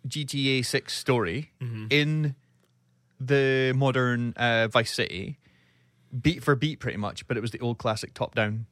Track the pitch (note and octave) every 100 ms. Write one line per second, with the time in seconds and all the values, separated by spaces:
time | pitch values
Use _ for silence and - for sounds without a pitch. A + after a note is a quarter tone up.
0 | C3+ D3+ C#3 C#3+ C3+ C3 A#2+ - - -
1 | - B2 F#2 G#2+ D#3 _ B2 A2+ A2 C#3+
2 | D3 D#3 D3+ C3+ _ _ _ _ _ _
3 | _ _ C3 C#3 C3+ C3 C3 C3 C3+ B2+
4 | B2 A#2+ A#2+ A2+ A#2+ A2+ A2+ A#2+ A2+ -
5 | - F2 G#2 D3+ _ _ _ _ _ _
6 | _ B2+ D3+ F3 - C3+ D3+ D3+ B2+ -
7 | G#2 - - A#2 A2 A2 A#2+ A#2 A#2+ A2
8 | - - - - G#2+ A2 A2+